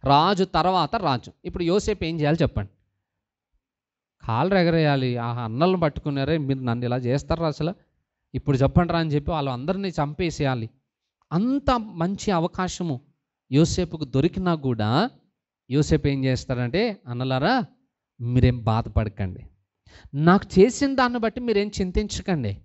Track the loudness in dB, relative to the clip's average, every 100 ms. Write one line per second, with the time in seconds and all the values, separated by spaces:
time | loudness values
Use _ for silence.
0 | 4 4 4 2 0 2 2 2 0 0
1 | 0 -2 -4 -14 -12 -4 0 0 0 -4
2 | -4 0 0 2 2 0 -8 _ _ _
3 | _ _ _ _ _ _ _ _ _ _
4 | _ _ -4 -2 2 2 4 4 2 2
5 | 0 -2 -4 -6 -6 0 2 2 0 -2
6 | -4 -2 -2 -2 -2 -2 -2 -2 -2 -2
7 | 0 -2 -2 -2 -2 -2 -6 -6 _ _
8 | _ _ _ -8 0 2 4 4 2 0
9 | 0 -2 -2 -4 -2 -4 -4 -4 -4 -4
10 | -4 -2 -6 -2 -2 -2 -6 _ _ _
11 | _ _ _ -2 0 0 0 -2 -2 -4
12 | -4 -2 -2 0 -2 -4 -6 -4 -6 -6
13 | _ _ _ _ _ 2 4 2 -4 -6
14 | -4 0 0 0 -2 -2 -2 -2 0 2
15 | 0 -4 _ _ _ _ _ 0 2 2
16 | 2 0 0 -2 -2 -4 -2 -2 -2 -4
17 | -10 -6 -2 0 2 0 -2 _ _ _
18 | _ _ 0 4 4 2 0 0 0 -2
19 | -2 -4 -8 -8 -16 _ _ _ _ -20
20 | -12 0 4 4 4 6 6 6 -2 0
21 | 0 0 -4 -4 -2 0 0 -2 -2 -2
22 | -4 -6 -4 -2 -2 -6